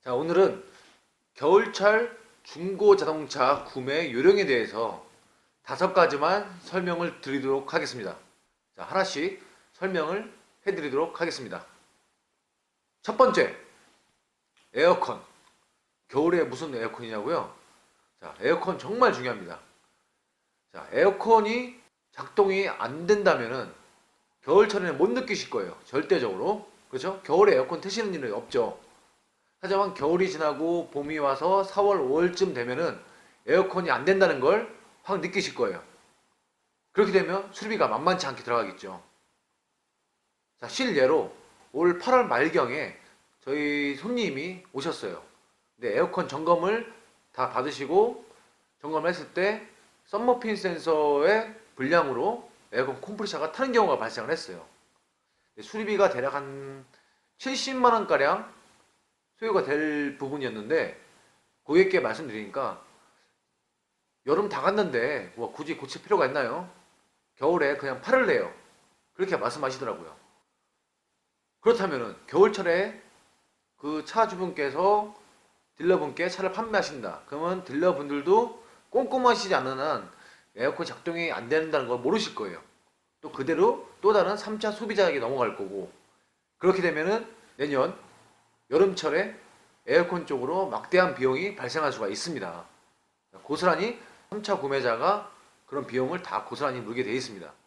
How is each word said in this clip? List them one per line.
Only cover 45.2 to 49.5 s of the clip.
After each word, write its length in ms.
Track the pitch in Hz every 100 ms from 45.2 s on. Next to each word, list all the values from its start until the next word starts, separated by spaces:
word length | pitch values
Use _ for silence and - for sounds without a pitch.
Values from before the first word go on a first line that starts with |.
| - _ _ _ _ _
근데 200 | 117 107
에어컨 320 | 170 185 170
점검을 640 | 135 160 175 180 226 226 - _ _ _
다 160 | - 123
받으시고 760 | 123 139 131 139 180 226 247 - - _ _ _ _
점검을 300 | 143 156 160
했을 200 | 175 143 -
때 320 | 196